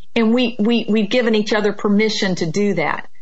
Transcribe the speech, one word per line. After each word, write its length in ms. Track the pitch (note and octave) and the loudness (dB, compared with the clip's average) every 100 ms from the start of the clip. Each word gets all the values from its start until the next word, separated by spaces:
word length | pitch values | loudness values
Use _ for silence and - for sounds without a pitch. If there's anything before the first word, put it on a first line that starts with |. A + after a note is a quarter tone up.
| - - | -6 0
And 180 | A3 | 2
we, 220 | A#3+ B3 - | 2 0 0
we, 260 | G#3+ A#3 - | 0 0 2
we've 220 | G#3+ G3+ | 0 2
given 260 | B3+ A#3 A3 | 0 2 0
each 180 | G#3 | 0
other 200 | G#3+ G#3 | 0 0
permission 640 | G3+ G#3+ G3+ G#3+ G#3 G3+ F3+ | -2 0 2 2 0 -2 -2
to 100 | E3+ | -2
do 300 | F3 G#3 E3+ | 0 0 0
that. 340 | D3 - - - | -2 -4 -8 -10